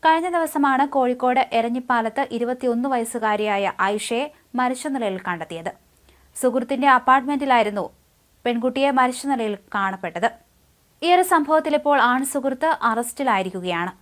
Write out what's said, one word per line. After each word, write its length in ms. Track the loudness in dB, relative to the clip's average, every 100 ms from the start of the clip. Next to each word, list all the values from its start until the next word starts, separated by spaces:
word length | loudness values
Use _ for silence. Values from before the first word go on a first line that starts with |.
കഴിഞ്ഞ 260 | 4 2 2
ദിവസമാണ് 560 | -2 -2 0 2 2 2
കോഴിക്കോട് 520 | 2 0 2 2 2 2
എരഞ്ഞിപ്പാലത്ത് 720 | 0 0 -4 -2 0 0 -2 -4
ഇരുപത്തിയൊന്ന് 580 | -2 -4 -2 -2 -2 0
വയസ്സുകാരിയായ 760 | -2 -2 -2 -2 0 0 0 -2 0
ആയിഷയെ 440 | -2 0 -2 -4 -4 -10 _
മരിച്ച 320 | -2 -2 -2 -6
നിലയിൽ 320 | -4 -4 -4
കണ്ടെത്തിയത്. 520 | -6 -8 -8 -8 -10 -12 _ _ _ _ _ -2
സുഹൃത്തിന്റെ 520 | 0 0 -2 0 4
അപ്പാർട്ട്മെന്റിലായിരുന്നു 960 | 4 6 2 2 -4 2 2 2 -2 -8 _ _ _ _ _
പെൺകുട്ടിയെ 460 | -4 -2 -2 0 0
മരിച്ച 360 | 2 0 0 -4
നിലയിൽ 280 | -2 -2 -6 _
കാണപ്പെട്ടത്. 580 | -4 -4 -4 -6 -2 -4 -4 _ _ _ _ _ _
ഈയൊരു 200 | 2 4
സംഭവത്തിൽ 520 | 4 2 4 2 2
ഇപ്പോൾ 260 | 0 2 2
ആൺ 240 | 4 2
സുഹൃത്ത് 460 | -2 -2 -4 -2 -2 0
അറസ്റ്റിലായിരിക്കുകയാണ്. 1120 | 0 -2 -4 -4 0 0 -2 -6 -6 -4 -4 -8